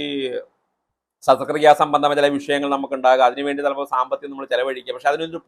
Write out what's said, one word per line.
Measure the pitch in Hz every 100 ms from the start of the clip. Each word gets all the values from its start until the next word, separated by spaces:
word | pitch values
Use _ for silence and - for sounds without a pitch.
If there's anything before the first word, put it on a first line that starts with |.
| 147 143 131 120 - _ _ _ _ _ _ _
ശസ്ത്രക്രിയാ | - 131 135 151 151
സംബന്ധമായ | 147 151 147 143
ചില | 147 143
വിഷയങ്ങൾ | 139 143 143 143
നമുക്ക് | 139 135
ഉണ്ടാകാം, | 135 127 131 123
അതിനുവേണ്ടി | 131 143 143
ചിലപ്പോൾ | 143 139 135
സാമ്പത്തികം | 127 131 139 143
നമ്മൾ | 139 135
ചെലവഴിക്കുക, | 139 135 127 123
പക്ഷെ | 123 143
അതിനൊരു | 156 165 165